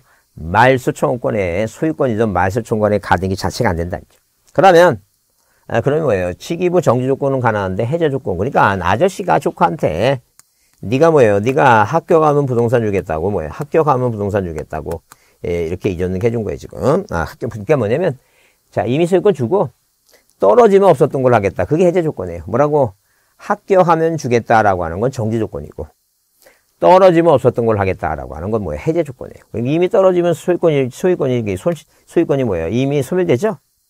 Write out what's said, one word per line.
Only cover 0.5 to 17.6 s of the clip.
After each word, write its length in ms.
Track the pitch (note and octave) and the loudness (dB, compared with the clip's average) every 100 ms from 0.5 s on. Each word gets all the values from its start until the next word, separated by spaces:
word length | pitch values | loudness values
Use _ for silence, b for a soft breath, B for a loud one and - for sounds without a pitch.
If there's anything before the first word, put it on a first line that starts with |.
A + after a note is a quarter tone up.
| G2 B2 C3 - | 4 4 4 -2
청구권의 760 | D3 D3+ B2+ C3 A2+ F#2 E2+ A2 | -4 -4 -2 -4 -2 -2 -2 -4
소유권 420 | - D#3+ D#3 C#3 | -4 -6 -2 -2
이전 220 | G#2 A2+ | 0 0
말소 300 | F#2 F#2+ G#2+ | 0 0 -2
청구권의 360 | A2+ A2 G#2+ G#2 | -4 -2 0 0
가등기 380 | - F#2 F#2 F#2+ | 0 0 0 -4
자체가 340 | F#2+ - A#2 | -6 -2 -2
안 60 | E2 | -2
된다. 240 | E2+ - - _ _ _ _ | -4 -8 -12 _ _ _ _
그러면, 480 | - F3+ E3+ F3 A2 _ _ _ _ _ _ _ | 2 4 6 6 2 _ _ _ _ _ _ _
아, 140 | A2 | -4
그러면 240 | B2+ D3 | -2 -2
뭐예요? 300 | D#3 G2+ F2+ | 0 -2 -2
치기부 480 | F2 - E3+ F3+ E3+ | -6 -10 -4 0 0
정지 240 | C3+ B2 B2+ | 2 0 0
조건은 340 | C3 C#3+ C3+ | -2 -2 -2
가능한데 460 | A#2+ G#2+ G2 F#2 A#2 | 0 0 -2 -4 -4
해제 240 | E3 D#3+ | -2 -2
조건. 260 | C3+ - F2+ | -2 -6 -4
그러니까 400 | A2 - B2+ G2 | -2 2 2 0
아저씨가 580 | F2 A2 F3+ - F3+ D#3+ | -2 0 0 -2 -2 0
조카한테 800 | F3 - F3 E3 C3 D#2 A2+ C3+ _ _ _ _ _ _ | -2 -2 -2 0 -4 0 -2 -2 _ _ _ _ _ _
네가 300 | F#2+ B2+ E3 | -6 2 4
뭐예요? 280 | D#3 A2+ G2+ | 6 4 4
네가 440 | G#2+ C3+ C#3+ A2+ | 0 2 4 4
학교 360 | G#2 D#3+ - E3+ | 4 0 2 2
가면 260 | D#3 D3 C#3 | 4 2 0
부동산 360 | A#2 A#2 A#2+ | 0 0 0
주겠다고 480 | A2 G2 F2 D#2 F2 | 0 -2 -4 -4 -2
뭐예요? 200 | G2+ D2+ | -4 -6
학교 320 | D2+ C#3+ E3 | -10 -4 0
가면 260 | D3+ C3 B2+ | 2 0 -2
부동산 340 | A2 G2+ G2+ | -4 -2 -2
주겠다고. 580 | F#2 D2+ C#2+ D#2 D2+ E2 _ b b b - | -4 -8 -10 -10 -8 -10 _ b b b -6
예, 200 | E2+ E2 | -4 -4
이렇게 240 | F2+ A2 | -4 -6
이전 220 | F2 F2+ | -4 -4
등기 140 | F#2 A#2 | -2 -2
해준 160 | A#2 | -4
거예요, 140 | G2+ C#2+ | -6 -8
지금. 480 | - - F#2+ D3+ - | -12 -6 -2 -2 -2
아, 80 | E2+ | -6
학교, 300 | D#2 - B2 | -6 -8 -12
그러니까 280 | A2+ | -10